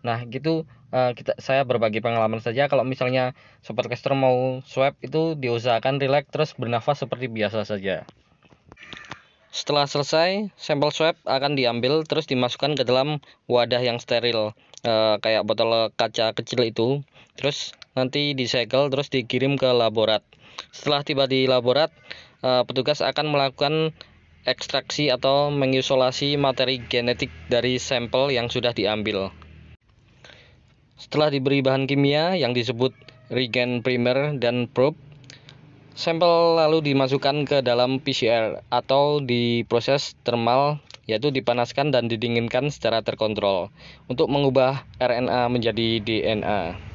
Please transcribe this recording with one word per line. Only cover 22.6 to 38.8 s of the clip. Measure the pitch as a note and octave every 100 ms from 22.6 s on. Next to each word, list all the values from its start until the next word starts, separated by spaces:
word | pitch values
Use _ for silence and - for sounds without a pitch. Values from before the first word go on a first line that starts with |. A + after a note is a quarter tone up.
| A#2+
petugas | B2 B2+ D3
akan | F#2 C3+ D3+
melakukan | C#3+ C3+ - C#3+ D#3 D#3+ D#3 - - _ _
ekstraksi | - B2+ - C#3 - - D3
atau | B2 C3+ C#3 D3
mengisolasi | C#3+ C3+ C3 B2+ C3 B2+ C3 C#3+
materi | C#3+ C#3 C3 B2+ C3
genetik | A#2 B2 A#2+ B2 C3 - -
dari | A#2+ B2 B2+
sampel | - B2+ A#2 C3 C#3
yang | B2+ A#2+
sudah | B2 F2
diambil. | - G2+ G#2+ G#2 G2 F#2+ - - - - - _ _ _ _ - - - _ _ _ _ _
Setelah | - C#3+ D3+
diberi | C#3 C3 C#3
bahan | C3 C3+ C3+
kimia | C#3 C#3+ D3 E3+
yang | F#3+ B2 B2
disebut | A#2 A#2 B2+ - - - -
reagen | A#2+ B2+ B2 B2 B2 B2
primer | B2 A#2+ C3 D3 C#3+
dan | A#2+ B2 A#2+
probe, | - C3+ D#3 - - - - - - - - -
sampel | - F3 E3 F3 E3+ E3+ E3
lalu | D#3 D#3+ D3
dimasukkan | C#3 C3 C3+ C#3 D3 C#3
ke | C#3+
dalam | B2 A#2+ B2 C3+
P | C3 B2
C | A2+
R | A#2 G#2+ D2 -
atau | B2